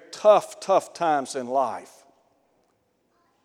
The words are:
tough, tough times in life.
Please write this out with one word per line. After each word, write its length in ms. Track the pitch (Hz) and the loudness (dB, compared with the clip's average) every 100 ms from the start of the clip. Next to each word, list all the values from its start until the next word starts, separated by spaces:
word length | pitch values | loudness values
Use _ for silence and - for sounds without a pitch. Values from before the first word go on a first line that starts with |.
| - | -14
tough, 480 | - 214 196 - - | 0 4 4 2 -10
tough 340 | - 180 - | 0 0 0
times 420 | - 170 147 127 135 | -4 -2 -2 -4 -8
in 120 | 120 | -4
life. 440 | 135 120 92 - - _ _ _ _ _ _ _ _ _ _ _ _ _ _ | -2 -2 -4 -14 -20 _ _ _ _ _ _ _ _ _ _ _ _ _ _